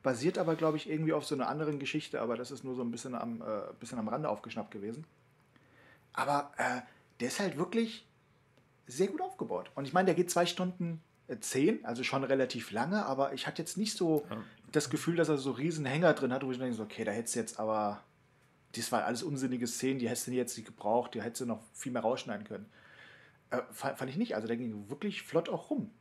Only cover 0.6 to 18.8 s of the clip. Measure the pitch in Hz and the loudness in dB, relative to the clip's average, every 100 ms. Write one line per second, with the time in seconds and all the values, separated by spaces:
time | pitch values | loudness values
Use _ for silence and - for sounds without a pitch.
0.6 | 160 151 147 156 160 151 147 139 120 147 | 2 2 -2 0 2 2 0 -2 0 0
1.6 | 151 143 135 156 - 131 113 117 123 131 | -2 -2 -2 -2 -2 -2 0 -2 -4 -8
2.6 | 131 127 120 120 131 123 117 117 - 107 | -6 -2 -2 -4 -6 -4 -4 -6 -4 -4
3.6 | - - 120 123 107 123 151 104 117 113 | -4 -10 -8 -4 -2 -2 -2 -2 -4 -8
4.6 | 104 107 101 123 160 _ _ _ _ _ | -6 -8 -8 -8 -12 _ _ _ _ _
5.6 | _ - - - _ - 139 143 143 - | _ -20 -20 -20 _ -4 2 2 2 -2
6.6 | 127 123 - - _ _ 127 - 196 139 | 0 0 -6 -20 _ _ -4 0 0 0
7.6 | - 226 226 - - _ _ _ _ _ | 0 2 0 -4 -16 _ _ _ _ _
8.6 | _ _ - 127 196 302 370 - - 90 | _ _ -12 0 0 2 -4 -4 -4 -4
9.6 | 92 - 135 175 190 165 180 175 175 - | -4 -6 2 4 6 6 4 4 4 2
10.6 | 185 180 170 160 _ _ - 120 - 131 | -2 0 -4 -4 _ _ -10 -8 -2 4
11.6 | 160 269 - 117 127 139 131 135 127 120 | 4 4 -2 -2 0 0 4 4 4 0
12.6 | - 104 139 208 - 135 139 135 - - | -4 -2 2 0 0 0 0 0 -4 -4
13.6 | 160 - 214 - 170 156 147 110 104 - | -4 -2 -2 2 4 4 2 -8 -8 -16
14.6 | - 151 - 156 - 170 156 147 131 117 | 0 2 2 0 2 4 4 4 2 0
15.6 | 156 160 135 143 175 147 127 131 135 127 | 0 0 0 6 6 6 2 0 0 -2
16.6 | 127 110 107 - 107 104 113 120 110 - | -2 -2 -6 -2 -2 0 -2 -2 -2 -2
17.6 | 110 107 107 104 - _ _ _ _ _ | 0 2 2 -2 -12 _ _ _ _ _
18.6 | _ - | _ -6